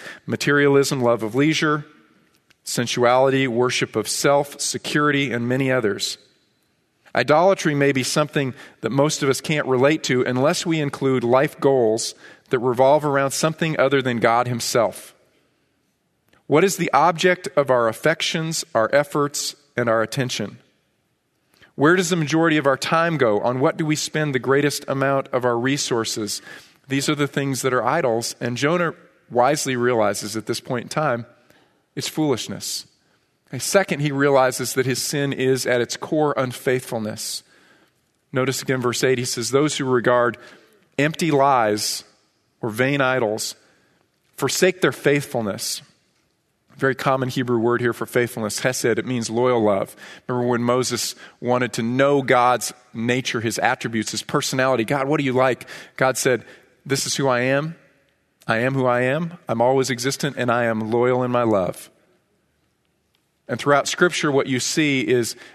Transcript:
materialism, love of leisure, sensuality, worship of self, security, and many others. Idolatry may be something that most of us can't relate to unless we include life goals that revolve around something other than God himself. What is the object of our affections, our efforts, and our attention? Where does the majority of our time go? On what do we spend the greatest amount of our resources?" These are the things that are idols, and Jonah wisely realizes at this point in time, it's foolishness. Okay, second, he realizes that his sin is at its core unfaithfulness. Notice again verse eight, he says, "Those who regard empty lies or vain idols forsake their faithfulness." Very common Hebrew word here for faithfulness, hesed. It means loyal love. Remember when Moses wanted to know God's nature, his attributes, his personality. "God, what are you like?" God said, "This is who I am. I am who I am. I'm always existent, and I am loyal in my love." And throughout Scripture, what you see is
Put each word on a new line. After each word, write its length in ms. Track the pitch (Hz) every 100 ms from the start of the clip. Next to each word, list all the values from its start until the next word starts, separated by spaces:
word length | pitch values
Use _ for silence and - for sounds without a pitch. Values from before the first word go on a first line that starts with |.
| - - -
materialism, 720 | 117 - 143 143 139 135 139
love 220 | 120 117
of 140 | 107 123
leisure, 500 | 147 147 156 151 147 _ _ _ _ _ _ _
sensuality, 840 | - - 120 - 120 127 135 135 135
worship 480 | 117 123 - 120
of 140 | 113 104
self, 520 | - 147 143 147 -
security, 680 | - 123 - 151 147 139 139
and 180 | 120 120
many 220 | 127 135
others. 480 | 131 107 104 - - _ _ _ _ _ _ _ _ _
Idolatry 600 | - 120 151 185 185 165
may 180 | 143 139
be 100 | 135
something 520 | 123 156 147 156 131 - - -
that 100 | 117
most 320 | 135 151 -
of 60 | 143
us 120 | 127
can't 260 | - 151 131
relate 360 | 127 139 156
to 180 | - 127
unless 440 | 123 127 143 175 175
we 140 | 160
include 420 | 143 - 135 127
life 360 | 117 127 151 -
goals 540 | 139 135 110 113 - - - - -
that 80 | 131
revolve 460 | 127 123 135 151
around 260 | 147 139 135
something 480 | - 160 - 165 151
other 240 | 135 139
than 160 | 127 120
God 300 | 117 117 123
himself. 680 | 120 - 131 104 - - _ _ _ _ _ _ _ _ _ _ _ _ _ -
What 160 | 147
is 120 | 196 185
the 140 | 170
object 560 | 139 165 165 180 180 139 -
of 140 | 135
our 180 | 123 117
affections, 760 | 110 156 160 - 170 160 160 -
our 160 | 113 110
efforts, 640 | 143 147 156 143 - - - _ -
and 120 | 117
our 140 | 113
attention? 560 | 110 - 127 - 104 120 _ _ _ _ _ _ _ _ _ _ -
Where 220 | - 143 185
does 140 | 175
the 60 | 180
majority 400 | 147 160 165 151
of 100 | 139
our 100 | 131
time 400 | - 165 170 156
go? 240 | 123 104
On 200 | 117 127
what 160 | 156 -
do 100 | 156
we 100 | 151
spend 380 | - 156 151
the 40 | 131
greatest 440 | 117 139 147 - -
amount 400 | 135 135 139 -
of 160 | 127
our 120 | 123 117
resources?" 840 | 131 139 - 120 113 - 104 - - - - _ -
These 200 | 135 139
are 60 |
the 140 | 147 143
things 340 | - 139 127
that 100 | 131
are 120 | 127
idols, 500 | 113 160 135 113 117 -
and 160 | 123 120
Jonah 360 | 143 175 165 - - _ -
wisely 460 | 120 123 151 139 123
realizes 600 | 120 120 104 101 107 110
at 100 | 107
this 140 | 120
point 220 | - 123
in 60 | -
time, 380 | - 151 120 117 _ _ _ _ _ _
it's 140 | - -
foolishness. 760 | - 156 117 - 101 - - - _ _ _ _ _ -
Okay, 120 | 131
second, 400 | - 196 185 143
he 100 | 147
realizes 640 | 139 143 135 127 127 123
that 100 | 135
his 160 | 131 120
sin 320 | - 147 139
is 320 | 131 131 131
at 160 | 117 123
its 160 | 113 -
core 380 | - 156 151 135
unfaithfulness. 1080 | 131 - - 127 - 120 107 110 - - _ _ _ _ _ _ _ _ _
Notice 300 | 131 131 127
again 180 | - 131
verse 240 | 120 113
eight, 140 | 131 127
he 60 |
says, 280 | 123 - 117
"Those 260 | 131 147 -
who 60 |
regard 520 | 131 127 113 123 120 110 - - _ _ _ -
empty 320 | 147 156 170
lies 720 | 143 139 131 110 107 - - - _ _ _ _ -
or 80 | 120
vain 320 | 107 131 143
idols 540 | 131 131 110 110 - - _ _ _ _ _ _ _ -
forsake 440 | 135 - 185 185
their 120 | 156
faithfulness." 880 | - 147 147 - 123 107 110 - - - _ _ _ _ _ _ _ _ -
Very 140 | 135 131
common 320 | 143 131 127
Hebrew 320 | 131 123 117
word 200 | 117 120
here 120 | 123
for 140 | - 113
faithfulness, 520 | 127 120 - 107 -
hesed. 400 | 131 123 123 107
It 80 | 120
means 240 | 127 110
loyal 320 | 113 127 120
love. 320 | 107 95 - - - - -
Remember 220 | 123 123
when 160 | 120
Moses 500 | 120 123 120 120 - - - -
wanted 320 | 120 123 123
to 80 | -
know 380 | 113 127 139 143
God's 520 | 127 127 123 120 - - _
nature, 480 | 117 120 127 127 117
his 200 | 113 101
attributes, 500 | 107 127 117 113 107
his 140 | 110
personality. 600 | - 147 - 131 131 123
"God, 220 | 107 143 135
what 140 | 151
are 20 |
you 100 | 139
like?" 360 | 127 131 120 - - - -
God 220 | 131 123
said, 260 | 135 117 - - _ _
"This 220 | - 135 131
is 80 |
who 140 | - 135
I 140 | 120
am. 340 | 127 139 156 165 _ _ _ _ _ _ -
I 100 | 113
am 160 | 127
who 100 | 135
I 180 | 127 123
am. 360 | 127 147 170 175 -
I'm 120 | 113
always 280 | 120 135 131
existent, 440 | 123 127 - 147 123
and 140 | 123
I 140 | 120
am 260 | 117 110 110
loyal 320 | 120 123 127
in 80 | 127
my 140 | 123
love." 440 | 117 101 85 - - _ _ _ _ _ _ _ _ _ _ _ _ _ _ _ -
And 140 | 120
throughout 260 | 139 139 -
Scripture, 460 | - 175 - 156
what 160 | 135 131
you 100 | 127
see 480 | - - 151 135 117
is 300 | 123 113 - -